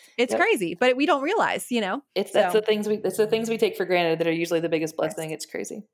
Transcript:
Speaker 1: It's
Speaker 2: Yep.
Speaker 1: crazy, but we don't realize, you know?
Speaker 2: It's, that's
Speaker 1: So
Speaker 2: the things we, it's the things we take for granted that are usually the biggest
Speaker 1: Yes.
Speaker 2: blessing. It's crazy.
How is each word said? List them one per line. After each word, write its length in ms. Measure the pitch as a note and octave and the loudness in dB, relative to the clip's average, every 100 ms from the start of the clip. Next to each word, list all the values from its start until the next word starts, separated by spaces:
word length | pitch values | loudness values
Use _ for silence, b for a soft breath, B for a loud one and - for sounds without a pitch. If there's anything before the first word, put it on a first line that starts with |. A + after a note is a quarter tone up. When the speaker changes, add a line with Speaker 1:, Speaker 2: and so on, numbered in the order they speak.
| B - | B -2
Speaker 1:
It's 140 | B3+ | 0
Speaker 2:
Yep. 80 | A3+ | 2
Speaker 1:
crazy, 360 | F#4 F4+ F3 E3+ | 2 2 -2 0
but 200 | B3+ B3+ | 2 2
we 120 | D4+ | 2
don't 160 | C#4+ | 2
realize, 480 | C#4 G#4 F3 F#2 - | 0 0 0 0 -2
you 100 | A#3+ | -2
know? 220 | G3 A3 - | -2 -4 -6
Speaker 2:
It's, 180 | - G3 | -6 0
that's 220 | - F#3+ | 2 2
Speaker 1:
So 60 | G#3 | 2
Speaker 2:
the 60 | G#3+ | 2
things 200 | G#3+ G#3 | 0 0
we, 100 | G#3 | -2
it's 140 | F#3+ F#3+ | -2 0
the 80 | G#3+ | 0
things 240 | A3 A3+ | 0 -2
we 80 | A3+ | 0
take 180 | G#3 F#3 | 0 0
for 100 | F3+ | 0
granted 340 | F3+ E3+ E3 | 2 2 2
that 80 | E3+ | 0
are 40 | |
usually 280 | E3 E3+ E3+ | 0 0 0
the 100 | E3 | 0
biggest 240 | D#3+ D#3+ | 0 -2
Speaker 1:
Yes. 200 | - D#3 D#3+ | -2 -4 -4
Speaker 2:
blessing. 160 | D#3+ | -8
It's 160 | D#3 - | -8 -10
crazy. 360 | - - - G#3 | -10 -8 -12 -14